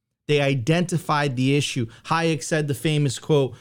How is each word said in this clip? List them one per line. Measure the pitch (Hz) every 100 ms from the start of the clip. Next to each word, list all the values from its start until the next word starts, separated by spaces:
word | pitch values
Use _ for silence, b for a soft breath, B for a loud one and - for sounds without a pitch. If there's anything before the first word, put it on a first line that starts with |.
| _ _ -
They | 143
identified | 139 139 113 170 175 170 - 147 143 127
the | 131 143
issue. | - 135 113 B -
Hayek | 165 165 156
said | - 160 143
the |
famous | 127 160 151 143 -
quote, | - 147 131 B